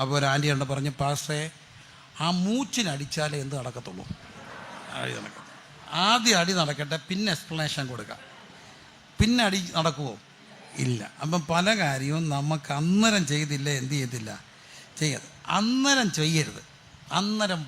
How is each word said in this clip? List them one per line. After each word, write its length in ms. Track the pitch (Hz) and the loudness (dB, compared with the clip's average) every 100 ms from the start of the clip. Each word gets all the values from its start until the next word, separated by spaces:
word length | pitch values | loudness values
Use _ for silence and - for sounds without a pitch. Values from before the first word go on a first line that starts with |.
അപ്പോൾ 140 | 135 143 | 0 2
ഒരു 80 | 139 | 2
ആൻറ്റി 220 | 139 147 | 2 2
കണ്ട് 140 | 139 | 0
പറഞ്ഞ്, 260 | 135 139 143 | 0 -2 -4
"പാസ്റ്ററെ, 600 | 135 139 139 - 151 156 - - - - - - - | -2 -2 -2 -4 -4 -6 -10 -20 -20 -20 -20 -18 -4
ആ 100 | 160 | 0
മൂച്ചിനടിച്ചാലേ 1040 | 180 185 240 277 247 190 139 143 165 151 147 | 2 2 0 0 -2 -2 -4 -4 -2 -2 -2
എന്ത് 140 | 135 139 | -4 -6
നടക്കത്തുള്ളൂ?" 460 | 123 123 - 185 - - - - - - - - - | -6 -8 -10 -12 -12 -14 -16 -18 -16 -16 -14 -14 -12
അടി 200 | 131 127 | -8 -6
നടക്കും. 320 | 117 107 - - - - - - | -6 -10 -14 -18 -20 -20 -20 -6
ആദ്യം 460 | 156 196 240 233 190 | 2 4 6 6 4
അടി 140 | 170 | 4
നടക്കട്ടെ, 460 | 180 147 139 143 156 - | 2 2 0 -4 -4 -4
പിന്നെ 220 | 185 214 | -2 0
എക്സ്പ്ലനേഷൻ 540 | 160 - 160 151 - 131 | -2 -4 -4 -2 -2 -4
കൊടുക്കാം. 340 | 120 107 - - - - - - - - - - - | -6 -10 -12 -16 -20 -20 -20 -20 -20 -20 -20 -6 2
പിന്നെ 260 | 214 247 | 4 6
അടി 160 | 214 196 175 170 | 4 2 0 0
നടക്കുമോ? 380 | 160 143 139 101 - - - - - - | 0 0 -4 -8 -14 -20 -20 -20 -12 -2
ഇല്ല. 160 | 131 117 104 - | 0 0 -4 -6
അപ്പം 180 | 151 175 151 | -2 0 2
പല 160 | 165 185 220 | 2 4 2
കാര്യവും 460 | 156 135 139 156 160 | 2 0 0 0 0
നമുക്ക് 440 | 143 147 156 - | 0 0 -2 -2
അന്നേരം 540 | 143 165 196 220 208 139 | 0 4 6 6 4 2
ചെയ്തില്ല, 440 | 147 151 143 143 | 0 0 -2 0
എന്ത് 240 | 139 127 | -2 -2
ചെയ്യത്തില്ല, 360 | 143 127 123 110 101 - - - - - - | -2 -2 -6 -8 -12 -16 -20 -20 -20 -18 -4
ചെയ്യരുത്. 320 | 156 127 - - - | -2 -2 -8 -10 -2
അന്നേരം 600 | 185 220 262 269 269 214 | 0 2 2 4 4 4
ചെയ്യരുത്, 500 | 151 156 160 110 101 - - - - - | 2 2 2 0 -4 -16 -20 -20 -20 -4
അന്നേരം 480 | 175 202 214 208 175 | -2 0 0 0 0